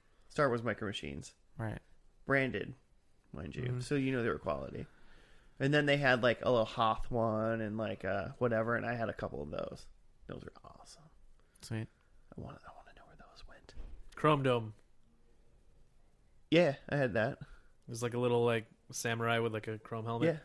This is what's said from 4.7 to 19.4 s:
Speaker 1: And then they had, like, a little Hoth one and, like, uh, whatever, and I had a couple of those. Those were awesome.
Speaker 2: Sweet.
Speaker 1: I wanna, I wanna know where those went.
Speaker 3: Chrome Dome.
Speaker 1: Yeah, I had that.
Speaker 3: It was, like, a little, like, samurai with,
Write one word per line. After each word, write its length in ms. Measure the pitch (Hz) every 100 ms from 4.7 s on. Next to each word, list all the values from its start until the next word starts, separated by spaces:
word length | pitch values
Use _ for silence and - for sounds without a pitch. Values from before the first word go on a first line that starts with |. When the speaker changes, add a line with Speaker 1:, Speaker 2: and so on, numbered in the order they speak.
| - - - - - - - - -
Speaker 1:
And 120 | 139
then 120 | 147 143
they 100 | 143
had, 260 | 135 127
like, 160 | 123 -
a 60 | -
little 140 | 123 110
Hoth 440 | - 113 110 -
one 520 | 120 113 110 110 113
and, 160 | 107 107
like, 260 | 107 101
uh, 260 | 98 98 113 139
whatever, 360 | 123 113 113 117
and 100 | 110
I 100 | 120
had 120 | 113
a 60 |
couple 280 | - 101 67
of 100 | 73
those. 340 | - - - - - - - -
Those 160 | -
were 80 | - - -
awesome. 380 | - - - - - - - _ _
Speaker 2:
Sweet. 260 | - 110 110 _ _ - - -
Speaker 1:
I 40 |
wanna, 180 | - - -
I 40 | -
wanna 160 | - -
know 60 | -
where 100 | -
those 260 | - - -
went. 260 | - - - - - - -
Speaker 3:
Chrome 260 | 151 147
Dome. 300 | 135 120 110 107 - - - _ - - - - - - - - - _ _ - -
Speaker 1:
Yeah, 240 | 160 165 139 -
I 60 | 143
had 160 | 127
that. 200 | 110 113
Speaker 3:
It 560 | - - - - - -
was, 120 | 117
like, 100 | 120
a 60 | 120
little, 260 | 123 120 120
like, 200 | 113 113 - -
samurai 480 | - 120 117 117
with, 140 | 117